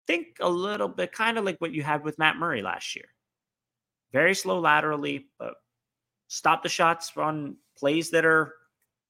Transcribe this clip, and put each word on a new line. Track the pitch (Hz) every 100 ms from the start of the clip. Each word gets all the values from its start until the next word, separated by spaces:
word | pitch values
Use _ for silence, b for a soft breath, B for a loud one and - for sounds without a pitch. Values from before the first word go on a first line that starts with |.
| -
think | 339 320 -
a | 180
little | 175 196 208 202
bit, | - 180
kinda | - 226 226
like | 196 160
what | 165
you | 156
had | 143 151
with | 151 151
Matt | 156 135
Murray | 170 120
last | 98 - - -
year. | - _ _ _ _ _ _ _ _ _ _
Very | 135 170 190
slow | 190 185
laterally, | 160 151 156 147 143 139 - -
but | 117 - _ _ _ _ _ _ -
stop | - 156 160
the | 170
shots | - 165 170 - 147
on | 151 156 143 - _ _
plays | 139 160 165
that | 160 160
are | 160 151 - _ _ _ _